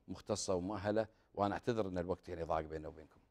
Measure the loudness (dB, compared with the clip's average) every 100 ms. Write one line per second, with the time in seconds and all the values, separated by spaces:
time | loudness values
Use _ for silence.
0 | -12 -8 -2 -2 2 0 0 -2 2 2
1 | 0 _ _ 0 2 2 0 0 0 0
2 | 0 -2 -4 -6 0 2 0 -6 -8 -12
3 | -18 -20 _